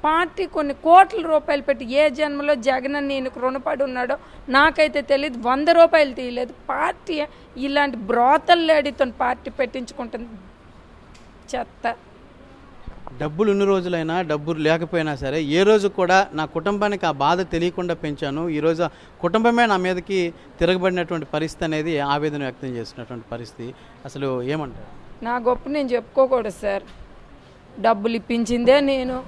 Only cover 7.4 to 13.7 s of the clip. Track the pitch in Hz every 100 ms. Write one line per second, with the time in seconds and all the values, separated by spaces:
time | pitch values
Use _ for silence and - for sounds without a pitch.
7.4 | - 254 277 285 285 240 190 240 247 311
8.4 | - 339 320 311 285 - 262 226 247 254
9.4 | 269 - 254 262 240 - 240 226 233 214
10.4 | 185 - - - - - - - - -
11.4 | - 247 233 - 233 233 - - - -
12.4 | - - - - - - - 127 151 156
13.4 | 214 202 196